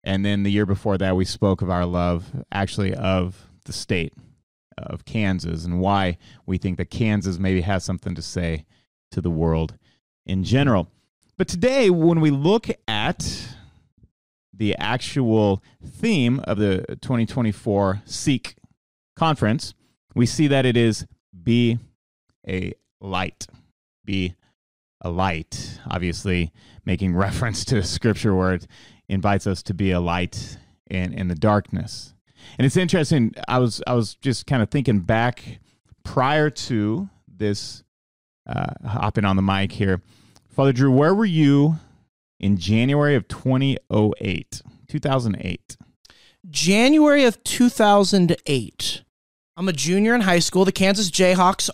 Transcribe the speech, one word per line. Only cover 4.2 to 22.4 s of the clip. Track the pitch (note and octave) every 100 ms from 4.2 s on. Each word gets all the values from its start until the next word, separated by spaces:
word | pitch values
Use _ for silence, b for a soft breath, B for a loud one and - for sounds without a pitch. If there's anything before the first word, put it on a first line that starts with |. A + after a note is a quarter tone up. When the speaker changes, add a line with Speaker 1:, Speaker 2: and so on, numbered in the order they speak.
| _ _ _ _ _ -
Speaker 1:
of | - -
Kansas | - A2+ G2+ F#2 E2+ E2
and | E2+ F2
why | F#2+ G2+ F#2 E2+ b b
we | - F#2
think | G2 F2+
that | F2
Kansas | - A2+ G#2 F#2+ F2
maybe | F#2+ F#2
has | F2 F#2+
something | - F2+ F#2+
to | E2+
say | - F2+ E2+ D#2 - _ _ _ _
to | -
the | F2
world | D#2+ E2 D#2+ D#2+ - _ _ _ _
in | - F#2+
general. | F2+ B2+ C#3+ G2+ E2+ _ _ _ _ -
But | F3+
today, | F3 B3 C4+ G#3+
when | F3 D#3+ E3+
we | D#3
look | C#3 D#3 A3+ - - -
at | G#2+ A#2+ - - - - B B B _ _ _ _ _ _ _
the | G2 G#2 -
actual | G#2 B2+ - C#3+ A#2+ A2 G#2 F#2+ b b
theme | - - A#3 F#3 A#2+ C3
of | - G2+
the | G#2 F#2+ - -
twenty | - A#2+
twenty-four | A2 C3 A2 G#2 - G2+ G2 G2
Seek | - - - B2+ - _ _ _ _ _ _
Conference, | - E3 C#3 G#2+ C3+ - - _ _ _
we | -
see | A#2+ - D3
that | C3+
it | B2+ A#2
is | A#2 G#2+ - _ _ F#2
be | E2+ A#2 A#2+ A#2 - _ _ _ _ _